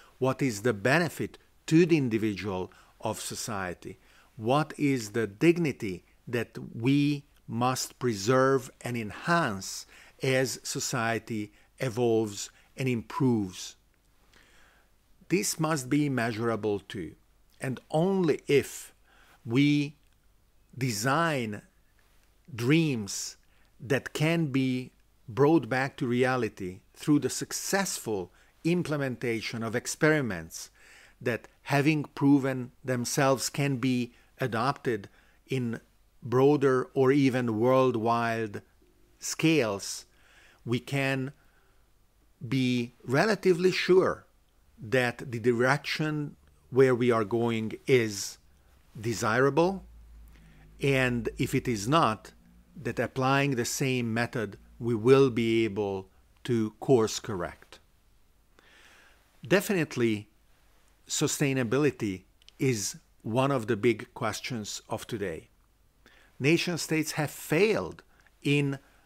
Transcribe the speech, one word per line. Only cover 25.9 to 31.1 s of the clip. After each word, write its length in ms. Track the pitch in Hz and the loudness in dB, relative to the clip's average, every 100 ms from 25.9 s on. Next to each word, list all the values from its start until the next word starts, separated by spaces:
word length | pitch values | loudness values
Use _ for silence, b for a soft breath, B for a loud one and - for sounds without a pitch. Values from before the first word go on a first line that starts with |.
| - | -4
to 100 | 127 | -2
reality 720 | 123 127 127 107 - 92 92 _ | 2 2 0 -2 -6 -10 -10 _
through 260 | - - 147 | -10 0 2
the 100 | 123 | 2
successful 1040 | - 135 - - 196 185 - 117 101 87 b b b | -6 -8 -8 -2 -2 -2 -6 -6 -6 -6 b b b
implementation 1000 | 160 175 147 151 135 120 123 113 - 117 | -2 0 0 -2 -4 -4 -4 -4 -6 -6
of 120 | 110 113 | -4 -4
experiments 920 | - - 156 156 120 87 80 - - b b b b | -6 0 2 4 0 -6 -10 -14 -16 b b b b